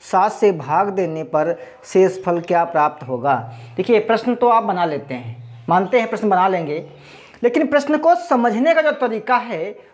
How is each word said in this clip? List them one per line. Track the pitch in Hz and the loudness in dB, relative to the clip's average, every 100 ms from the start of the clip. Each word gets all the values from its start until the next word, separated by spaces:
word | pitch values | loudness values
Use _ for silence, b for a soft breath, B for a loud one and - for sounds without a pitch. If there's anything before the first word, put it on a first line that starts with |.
सात | - 190 208 | -4 0 0
से | 214 208 | 2 0
भाग | 170 131 160 202 | 0 -2 0 0
देने | 190 175 160 156 | -2 -4 -4 -4
पर | 156 160 170 B B - | -2 -2 -4 B B -2
शेष | 190 185 185 | 2 4 2
फल | 180 175 | -2 -2
क्या | 170 175 170 | 0 0 0
प्राप्त | 160 151 151 | 0 0 -2
होगा? | 123 123 139 127 117 B B - | -8 -4 0 -2 -4 B B -6
देखिए, | 185 226 | 2 2
प्रश्न | 214 220 247 240 | 2 0 0 0
तो | 240 | 2
आप | 226 | 2
बना | 208 185 170 | 2 0 -2
लेते | 147 - | -2 -8
हैं, | 127 117 - - - - | -10 -10 -14 -18 -14 0
मानते | 180 190 247 | 0 2 0
हैं | 220 | 0
प्रश्न | 220 214 | -2 0
बना | 185 190 | 2 2
लेंगे, | 185 156 151 - B B B B B | 0 -4 -6 -10 B B B B B
लेकिन | 240 240 311 | 0 2 2
प्रश्न | 285 285 302 | 0 0 2
को | 320 349 | 2 2
समझने | 349 262 240 214 294 320 | 2 0 2 2 2 2
का | |
जो | 302 - | 2 0
तरीका | 247 220 214 247 | -2 -4 -2 -2
है | 233 180 185 208 B | -2 -6 -8 -10 B